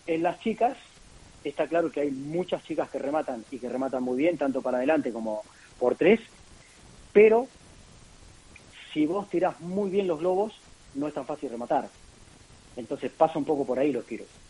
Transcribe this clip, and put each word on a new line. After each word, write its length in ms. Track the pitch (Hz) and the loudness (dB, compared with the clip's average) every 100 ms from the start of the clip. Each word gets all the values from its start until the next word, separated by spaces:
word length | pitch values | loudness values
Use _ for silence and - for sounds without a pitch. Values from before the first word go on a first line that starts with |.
| - | -4
en 160 | 165 | 0
las 180 | 175 170 | 0 -2
chicas, 380 | 226 220 233 - - - - - - - | -4 0 0 0 -16 -20 -20 -20 -20 -12
está 240 | 147 156 151 | -8 -4 -2
claro 260 | 165 160 | 0 0
que 80 | 143 | 0
hay 100 | 147 | -2
muchas 520 | 135 143 170 175 160 | -4 -6 -4 -4 -6
chicas 240 | - 156 139 | -6 -6 -4
que 100 | 135 | -4
rematan 460 | 135 151 143 120 104 | -2 -2 -2 -8 -10
y 80 | 123 | -10
que 100 | 120 | -6
rematan 340 | 123 131 131 | -4 -2 -2
muy 140 | 127 123 | -2 0
bien, 220 | 165 165 | 0 0
tanto 240 | 139 127 | -2 -2
para 160 | 123 123 | -2 0
adelante 340 | 135 156 131 | 2 2 0
como 300 | 113 110 107 - - - - | -4 -6 -6 -10 -20 -16 -2
por 160 | 123 - | 0 4
tres, 240 | 160 226 - - - - - - - - - | 4 4 2 -20 -20 -20 -20 -20 -20 -20 2
pero 340 | 202 214 226 262 - - - - - - - - - - - - - - | 8 8 8 2 -10 -20 -20 -20 -20 -20 -20 -20 -20 -20 -20 -20 -20 -8
si 100 | 156 | -2
vos 240 | 151 202 196 | 0 0 -2
tirás 320 | 170 175 - | 0 0 -2
muy 300 | 170 190 196 | -6 -2 0
bien 160 | 196 185 | 0 0
los 120 | 151 | 0
globos, 360 | 180 185 220 - - - - | 0 2 0 -4 -20 -20 -14
no 140 | 139 151 | -6 -6
es 40 | |
tan 140 | 147 131 | -6 -8
fácil 240 | 147 131 | -6 -6
rematar. 400 | 117 120 143 101 - - - - - - - - | -6 0 0 -2 -12 -20 -20 -20 -20 -20 -20 -18
Entonces 380 | - 113 135 131 | -12 -8 -6 -4
pasa 260 | - 160 156 | 2 2 2
un 60 | |
poco 220 | 139 143 127 | -2 -2 0
por 120 | 123 | 0
ahí 140 | 147 | 0
los 140 | 120 - | 0 -6
tiros. 220 | 104 98 - | -12 -12 -20